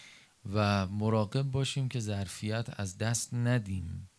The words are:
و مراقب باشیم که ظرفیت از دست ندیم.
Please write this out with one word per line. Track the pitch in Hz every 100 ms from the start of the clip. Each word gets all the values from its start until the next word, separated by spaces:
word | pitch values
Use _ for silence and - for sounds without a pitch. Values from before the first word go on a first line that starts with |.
| - - - _ 101
و | 104 101 101 92
مراقب | 104 107 110 101 135
باشیم | 139 131 135 139 127
که | 123
ظرفیت | 104 101 92 - 107 110 117 -
از | 95 92
دست | 110 117 -
ندیم. | 120 120 123 101 92 85 90 95